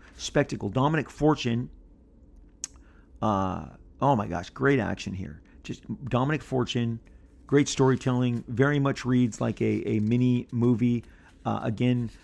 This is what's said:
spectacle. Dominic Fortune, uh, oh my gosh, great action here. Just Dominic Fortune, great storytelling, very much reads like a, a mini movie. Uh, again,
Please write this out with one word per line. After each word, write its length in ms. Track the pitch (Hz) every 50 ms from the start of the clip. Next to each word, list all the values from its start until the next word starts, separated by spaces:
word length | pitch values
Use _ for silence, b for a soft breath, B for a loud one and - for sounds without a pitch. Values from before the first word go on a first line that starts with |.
| B B B
spectacle. 540 | - - - - 147 143 143 - 107 107 104
Dominic 400 | 90 131 131 147 160 156 139 -
Fortune, 600 | - - 147 151 151 147 - 127 117 117 127 - - - - - - - - _ _ - - - - - - - - - - - b b b b b b b b b -
uh, 440 | - 110 104 95 95 92 90 85 78 69 - - - - - -
oh 140 | 127 135 143
my 100 | 110 101
gosh, 240 | 92 85 82 92 -
great 280 | - - 131 139 139 131
action 340 | 104 92 92 - - - 95
here. 280 | 92 90 76 73 - b b b b -
Just 200 | - - - - - 113 - 143
Dominic 360 | 123 123 120 127 139 156 147
Fortune, 580 | - - 131 131 123 - - 123 117 117 117 117 - b b b b b b b -
great 220 | - 139 143 147 143
storytelling, 800 | - - 135 131 131 - - 131 127 123 127 123 120 117 - -
very 320 | 123 104 131 143 147 143
much 240 | 139 139 - - -
reads 380 | 123 127 123 123 117 104 -
like 200 | 117 117 107 -
a, 260 | 110 110 107 107 - -
a 120 | 113 110
mini 480 | 107 107 117 123 127 123 123 123 120 -
movie. 520 | - 117 117 120 123 107 120 120 120 117 - B B B B B B B -
Uh, 140 | 113 113 107 123
again, 460 | 127 110 95 123 123 123 123 120 110 - -